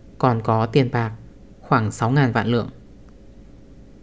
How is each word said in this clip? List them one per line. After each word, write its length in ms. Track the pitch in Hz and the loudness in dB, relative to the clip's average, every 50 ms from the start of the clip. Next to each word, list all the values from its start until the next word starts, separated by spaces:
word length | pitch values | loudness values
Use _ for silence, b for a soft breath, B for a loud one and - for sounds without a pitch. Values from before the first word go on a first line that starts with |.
| - - - - | -20 -20 -8 -2
còn 240 | - 131 120 113 | 0 0 0 0
có 240 | 110 - 113 110 113 | 0 0 0 0 0
tiền 240 | 113 - 151 131 120 | 2 2 0 0 2
bạc 200 | - 120 113 110 110 - - - - - - - - - | 0 -4 -4 -4 -6 -12 -18 -20 -20 -20 -20 -20 -20 -20
khoảng 300 | - - 147 123 110 104 | -4 0 0 0 0 -2
sáu 200 | - - 120 113 | -4 -2 -2 0
ngàn 200 | 127 147 139 123 | 2 2 2 2
vạn 160 | 110 120 104 107 | 0 -2 -2 0
lượng. 220 | 120 120 107 - - - - - - - - - - - - - - - - - - - - - - - - - - - | 0 -2 -2 -4 -10 -18 -20 -20 -20 -20 -20 -20 -20 -20 -20 -20 -20 -20 -20 -20 -20 -20 -20 -20 -20 -20 -20 -20 -20 -20